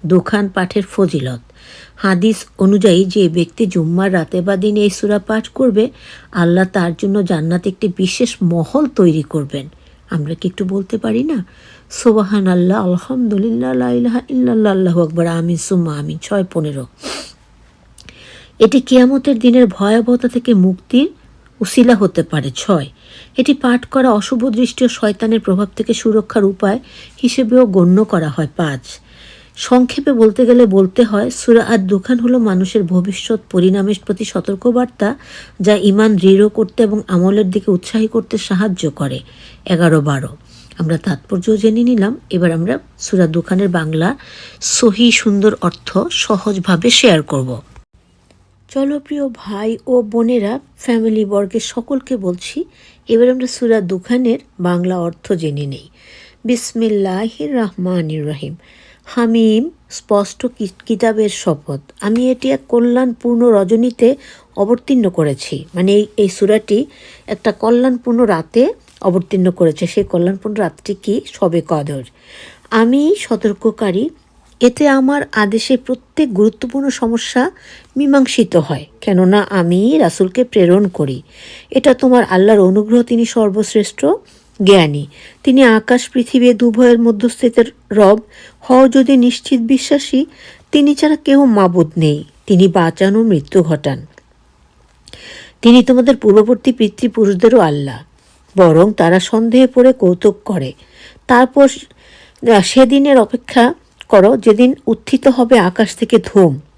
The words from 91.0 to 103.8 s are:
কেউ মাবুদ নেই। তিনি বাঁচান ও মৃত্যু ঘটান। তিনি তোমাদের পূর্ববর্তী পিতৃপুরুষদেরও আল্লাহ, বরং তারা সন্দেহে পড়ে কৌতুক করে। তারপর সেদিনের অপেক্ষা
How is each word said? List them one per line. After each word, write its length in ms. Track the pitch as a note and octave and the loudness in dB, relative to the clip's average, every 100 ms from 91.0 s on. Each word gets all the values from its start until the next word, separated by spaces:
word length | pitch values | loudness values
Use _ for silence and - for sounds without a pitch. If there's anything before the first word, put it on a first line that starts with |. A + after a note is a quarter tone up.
| D4+ D4+ | 0 0
কেউ 280 | - C#4 | 2 4
মাবুদ 460 | C#4 G#3 F#3 F3 D#3+ F3 | 4 4 2 2 0 0
নেই। 280 | D#3 D3 - _ - | -2 -2 -8 _ 0
তিনি 220 | F#3+ F#3+ | 4 4
বাঁচান 480 | F#3 E3 D#3+ F#3+ G#3 | 4 0 0 0 2
ও 60 | |
মৃত্যু 400 | A3+ F3 C#3 G3 | 2 0 0 0
ঘটান। 440 | D#3+ D3+ D3 - - _ _ _ _ _ _ _ _ _ _ - - - - _ | 0 -2 -4 -8 -12 _ _ _ _ _ _ _ _ _ _ -20 -20 -20 -20 _
তিনি 200 | A#3 B3 | 6 6
তোমাদের 340 | B3 B3+ B3 B3+ | 6 4 4 2
পূর্ববর্তী 560 | G#3+ G3+ G#3+ B3 - | 4 4 4 0 0
পিতৃপুরুষদেরও 880 | A#3+ G#3+ - B3 G#3 G3+ F#3+ A3+ A#3+ | 0 -2 -2 -6 0 0 4 4 4
আল্লাহ, 420 | E3 D3 C#3 A#2 - _ _ _ _ F#3 | 2 0 -6 -10 -18 _ _ _ _ 4
বরং 360 | F3 D#3+ G3 | 4 6 4
তারা 280 | G#3+ E3 F#3 | 2 2 2
সন্দেহে 460 | - A3 A3+ B3 B3+ | 0 -2 2 4 4
পড়ে 260 | B3+ B3+ | 4 4
কৌতুক 440 | B3+ F#3 F3+ G#3 G3+ | 4 0 2 0 -2
করে। 280 | - F#3 C3 - _ _ - _ _ | -6 -6 -6 -12 _ _ -20 _ _
তারপর 420 | B3 B3+ C#4 C#4 - - _ _ - - _ A#3+ G#3+ | 2 2 4 4 2 -18 _ _ -20 -20 _ 2 2
সেদিনের 540 | F3+ - C4 C#4 C#4+ C4+ | 4 4 4 4 4 4
অপেক্ষা 560 | A3 A#3+ - - A#3+ F4 | 2 -2 -4 2 2 0